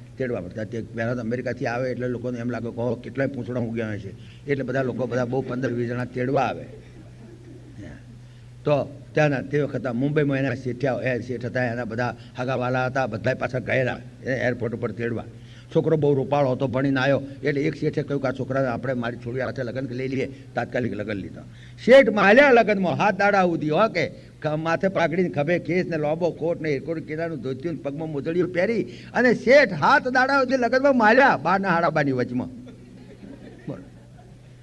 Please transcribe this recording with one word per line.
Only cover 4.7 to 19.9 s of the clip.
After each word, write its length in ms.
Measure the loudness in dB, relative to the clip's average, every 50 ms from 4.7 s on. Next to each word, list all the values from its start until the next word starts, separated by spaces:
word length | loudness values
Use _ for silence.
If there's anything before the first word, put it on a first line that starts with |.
| -2 -2
લોકો 240 | -2 -2 -2 -4 -4
બધા 180 | -2 -2 -2 -2
બહુ 180 | 0 -2 -2
પંદર 300 | -2 -4 -4 -4 -2 -2
વીસ 160 | -2 -2 -2 -2
જણા 160 | -4 -4 -6
તેડવા 380 | -6 -4 -4 -2 0 0 0
આવે. 200 | 0 0 -2 -6 -10 -14 -16 -18 -18 -20 -20 -20 -20 -20 -20 -20 -20 -20 -20 -20 -20 -20 -20 -20 -20 -18 -18 -16 -16 -16 -16 -18 -18 -20 -20 -20 -20 -20 -20 -20 -20 -20 -20 -4 0
તો 380 | 2 2 2 0 -4 -8 -14 -18 -2
ત્યાંના 280 | 2 2 4 4 2 0
તે 200 | -4 -2 -2 -2
વખત 260 | -2 -2 -4 -4 -4
મુંબઈમાં 520 | -4 -2 -2 -2 0 2 0 2 2 0 0
એના 160 | 0 -2 -2
શેઠિયા, 380 | -4 -6 -6 -4 -2 -2 -2
એ 280 | -2 -2 -2 -2 -2 -4
શેઠ 240 | -4 -6 -8 -6 -6
હતા, 200 | -4 -2 -2 -2
એના 200 | -2 -2 -4 -6
બધા 320 | -6 -4 -4 -4 -4 -4 -8 -14 -14 -10 -6
હગાવાલા 480 | -4 -2 -2 -2 -2 0 0 0 -2
હતા, 200 | 0 0 -2 -2
બધા 280 | -2 -4 -2 -2 -2 -2
પાછા 240 | 0 -2 -4 -4 -4
ગયેલા 400 | -2 0 0 2 2 0 -2 -6 -10 -16 -18 -10 -6
એ 60 | -4
એરપોર્ટ 440 | -2 0 0 -2 -2 -2 -4 -4 -4
ઉપર 180 | -4 -6 -6
તેડવા. 320 | -4 -4 -4 -4 -4 -6 -8 -10 -16 -18 -20 -20 -20 -20 -18 -2 0
છોકરો 220 | 0 2 4 2
બહુ 180 | 4 4 4 2
રૂપાળો 380 | 2 2 2 2 2 2 2
હતો, 160 | 2 0 0 0
ભણીને 320 | 0 0 0 2 2 2
આવ્યો, 220 | 4 4 2 2 0 -6 -10 -4 -4
એટલે 160 | -2 0 0
એક 160 | 0 -2 -2
શેઠે 260 | -2 -2 -2 -2 -2
કહ્યું 200 | -2 -2 -2 -2
કે 60 | -2 -2
આ 40 |
છોકરાને 340 | -2 -4 -4 -2 -2 0 0
આપણે 260 | 0 -2 -2 -4 -4
મારી 240 | -2 -2 -2 -4 -6
છોકરી 240 | -6 -8 -8 -6 -4
હાથે 220 | -4 -4 -4 -6
લગ્ન 240 | -6 -6 -6 -6 -6
લઈ 220 | -6